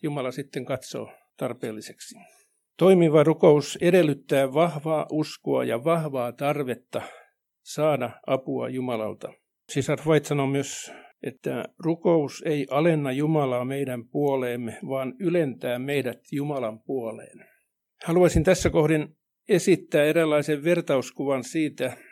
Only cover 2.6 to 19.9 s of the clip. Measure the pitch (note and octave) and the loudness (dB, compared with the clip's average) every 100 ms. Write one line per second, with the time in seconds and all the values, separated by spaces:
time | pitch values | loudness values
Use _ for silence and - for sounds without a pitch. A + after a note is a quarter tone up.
2.6 | _ - F3+ F#3 E3 D3+ D3+ D#3 E3+ D3 | _ 2 6 6 6 6 4 6 6 6
3.6 | C#3+ - E3+ F3+ D#3 C3+ - C#3 C3+ C3+ | 2 -2 2 4 4 0 -2 0 2 2
4.6 | E3+ D3+ D#3 D#3 - D3+ D3+ - - C3 | 0 0 -4 -4 -2 -4 -4 -6 -4 -2
5.6 | B2 A#2 D3 E3+ D#3 C3+ A#2+ A#2 C#3+ D3 | 0 -2 0 0 -2 -4 -6 -4 -2 -2
6.6 | B2+ A#2 _ - - - _ _ _ _ | -4 -8 _ -10 -10 -16 _ _ _ _
7.6 | - - D#3 C#3 A#2+ - - C3 D3 C3 | -12 -2 0 2 -2 -8 -2 -2 -2 -6
8.6 | A#2+ B2+ B2+ A2+ A2 G#2 - - _ _ | -6 -6 -4 -4 -6 -8 -14 -16 _ _
9.6 | - D3 C3 C#3 D#3 D3+ D3 C#3+ C3+ C#3 | -10 -4 -2 -2 2 2 2 -2 0 -2
10.6 | C3+ - - - - _ - - - B2+ | -4 -10 -16 -20 -20 _ -14 -10 -8 -8
11.6 | - - E3 E3 F#3 E3 C#3+ - E3+ D3 | -8 -6 -4 -2 2 2 2 -4 -4 -2
12.6 | C3 C#3 E3+ D#3 C#3 C3 D3+ D#3 C#3 B2 | -2 2 2 2 0 0 2 2 2 0
13.6 | B2+ C#3 C3+ B2 A#2 D3 C#3+ C3+ B2 A#2+ | -4 -4 -4 -6 -6 -2 0 0 -2 -4
14.6 | A#2 G#2 C#3 C3+ C3 B2 F3+ F3 D3 A2+ | -6 -8 -6 -6 -6 -6 -2 0 0 -4
15.6 | C3 B2 C3+ C#3+ B2 - _ C#3+ D3 C#3 | -6 -4 -2 -2 -4 -8 _ -6 -4 -4
16.6 | A2+ A2 - C3+ A2+ A2+ - - - _ | -6 -8 -8 -6 -6 -10 -16 -20 -20 _
17.6 | _ _ _ _ - E3+ F3+ E3+ D#3+ F3+ | _ _ _ _ 0 4 6 6 4 4
18.6 | D#3+ E3 D3+ D#3 D3+ _ _ _ - F#3 | 2 2 2 2 -2 _ _ _ 0 2
19.6 | G3 F3 - | 4 2 2